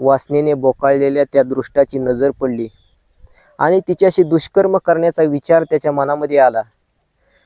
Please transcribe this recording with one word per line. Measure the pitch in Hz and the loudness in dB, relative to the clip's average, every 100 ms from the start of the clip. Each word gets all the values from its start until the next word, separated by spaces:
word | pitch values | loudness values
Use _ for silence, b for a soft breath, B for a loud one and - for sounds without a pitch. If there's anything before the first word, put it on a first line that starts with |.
वासनेने | 135 135 - 147 151 | 0 0 0 -2 -2
बोकाळलेल्या | 139 131 - 139 139 139 143 | 0 -2 0 0 0 0 0
त्या | 139 143 | 0 0
दृष्टाची | 127 131 127 143 139 135 | 0 -2 -4 0 0 -2
नजर | 127 123 139 | -4 -2 -2
पडली | - 131 117 113 _ _ _ _ _ - b b b | -2 -4 -4 -8 _ _ _ _ _ -20 b b b
आणि | 151 185 | 0 0
तिच्याशी | 180 165 185 175 | 0 0 0 2
दुष्कर्म | 160 160 - 196 196 190 | 2 0 0 0 0 0
करण्याचा | - 165 170 165 | 0 0 0 0
विचार | 156 143 - 165 | -2 -2 0 0
त्याच्या | 160 151 151 | 2 -2 -2
मनामध्ये | 143 139 147 147 143 | -2 -2 -4 -2 2
आला. | 127 113 107 _ _ _ _ _ _ _ | 2 2 -6 _ _ _ _ _ _ _